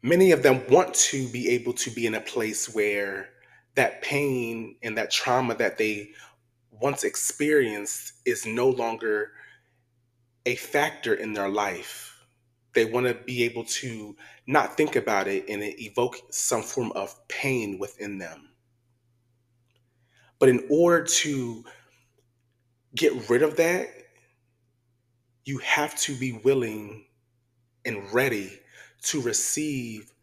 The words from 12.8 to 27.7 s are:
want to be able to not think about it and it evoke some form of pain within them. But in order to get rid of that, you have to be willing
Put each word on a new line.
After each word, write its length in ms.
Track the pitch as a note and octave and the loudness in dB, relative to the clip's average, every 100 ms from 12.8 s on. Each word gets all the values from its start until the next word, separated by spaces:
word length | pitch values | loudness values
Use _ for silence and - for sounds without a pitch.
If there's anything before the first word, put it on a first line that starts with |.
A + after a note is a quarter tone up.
| A2 | 2
want 220 | A#2+ B2 | 2 0
to 80 | A#2 | -2
be 280 | - B2 A#2 | -6 -2 -2
able 180 | A#2+ | -2
to 520 | A2+ - C3 A2+ G#2 G2+ - - - | -8 -8 -8 -12 -14 -18 -20 -20 0
not 320 | C#3+ - - | 0 0 0
think 180 | D3+ B2+ | 0 0
about 320 | A2 G#2 F#2+ | 0 0 0
it 220 | G2 F#2+ | -2 -4
and 140 | G#2 | -8
it 200 | G#2 - | -8 -10
evoke 340 | A2 - B2 - - | -10 -4 -4 -4 -12
some 320 | - - A#2+ | -6 -2 -2
form 300 | A2 - A2+ | -4 -6 -4
of 240 | - G2 - _ | -6 -8 -12 _
pain 520 | - C#3 C3 G#2+ F#2+ | -6 -2 -2 -4 -6
within 400 | G2 - G2+ G2 | -10 -10 -10 -10
them. 300 | E2+ D#2 - _ _ _ _ _ _ _ _ _ _ _ _ _ _ _ _ _ _ _ | -12 -16 -20 _ _ _ _ _ _ _ _ _ _ _ _ _ _ _ _ _ _ _
But 120 | C3 | 6
in 140 | B2 - | 6 4
order 340 | D3 F3 E3+ | 6 6 6
to 600 | E3+ - D3+ C#3 B2 A2+ A#2+ - _ _ _ _ _ _ _ _ _ _ _ C3 | 4 0 0 -2 -4 -10 -16 -20 _ _ _ _ _ _ _ _ _ _ _ 0
get 320 | D#3 B2+ G#2+ | 0 0 0
rid 140 | A#2+ | 2
of 160 | D3+ D3+ | 2 2
that, 300 | E3 F3 - - - _ _ _ _ _ _ _ _ _ _ _ _ _ - | 2 0 -4 -12 -20 _ _ _ _ _ _ _ _ _ _ _ _ _ -10
you 120 | C3+ | -8
have 380 | - - D3+ - | -2 0 0 -2
to 140 | - C3+ | -4 -2
be 180 | C3 | -4
willing 720 | A2+ B2 C3+ A#2 G#2+ G#2 G#2+ _ _ _ _ _ _ _ | 0 2 4 0 -6 -12 -16 _ _ _ _ _ _ _